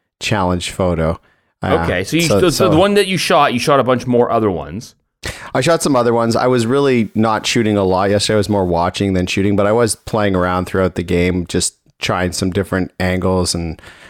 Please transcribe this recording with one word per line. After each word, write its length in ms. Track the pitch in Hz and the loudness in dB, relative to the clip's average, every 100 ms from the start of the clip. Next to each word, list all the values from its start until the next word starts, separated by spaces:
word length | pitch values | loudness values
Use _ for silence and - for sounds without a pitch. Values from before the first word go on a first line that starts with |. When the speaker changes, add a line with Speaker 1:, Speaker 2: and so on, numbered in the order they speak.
| _ - | _ -10
Speaker 1:
challenge 500 | - 107 90 90 - | -4 0 0 -2 -4
photo. 480 | - 92 82 80 - _ _ _ - | -2 -2 0 -2 -4 _ _ _ -8
Uh, 180 | 95 165 | -2 -2
Speaker 2:
Okay, 200 | 85 92 | 0 -2
so 120 | 98 160 | -2 -2
you, 40 | |
Speaker 1:
so, 160 | 165 101 | 0 2
Speaker 2:
so, 100 | 180 | 2
so 160 | - 110 | 2 2
the 40 | 156 | 2
Speaker 1:
so 40 | |
Speaker 2:
one 140 | 202 | 2
that 140 | 202 190 | 2 0
you 100 | 185 | -2
shot, 360 | - 170 139 | 0 2 2
you 60 | 120 | 0
shot 200 | 151 139 | 2 2
a 40 | |
bunch 240 | 127 127 120 | 2 0 0
more 240 | 120 120 | 0 2
other 180 | 113 107 | 2 0
ones. 440 | 85 73 95 - _ _ _ - - - | -2 -6 -12 -14 _ _ _ -14 -14 -8
Speaker 1:
I 80 | 131 | -2
shot 200 | 170 165 | 0 0
some 140 | 160 127 | 2 2
other 180 | 120 | 2
ones. 220 | 117 113 117 | 2 0 0
I 120 | 127 | 2
was 180 | 127 113 | 2 2
really 440 | 139 139 123 104 107 | 2 2 2 0 0
not 300 | 110 107 - | 0 0 -2
shooting 300 | 120 107 104 | 0 2 2
a 60 | |
lot 260 | 92 92 98 | 2 2 2
yesterday. 260 | 101 - 110 | 0 0 0
I 20 | |
was 120 | 101 | 0
more 160 | 101 90 | 0 0
watching 480 | 85 90 - 98 | 0 0 0 0
than 140 | 92 90 | 0 0
shooting, 280 | 101 101 101 | 0 0 2
but 120 | 101 | 2
I 40 | |
was 240 | 113 117 - | 2 0 -2
playing 400 | - 110 101 92 | -6 -2 0 0
around 300 | 90 90 90 | 0 -2 -2
throughout 300 | 95 92 95 | 0 0 -2
the 80 | |
game, 420 | 87 87 90 90 82 | -2 0 0 -2 -2
just 280 | 95 - - _ - | -4 -4 -8 _ -10
trying 340 | - 95 90 | -4 -2 -2
some 180 | - 95 | -2 -2
different 400 | 95 92 95 90 - | -2 -2 -2 -4 -4
angles. 560 | 92 92 92 92 90 85 | -2 0 0 0 -2 -4
And, 260 | 82 78 - - | -6 -8 -16 -20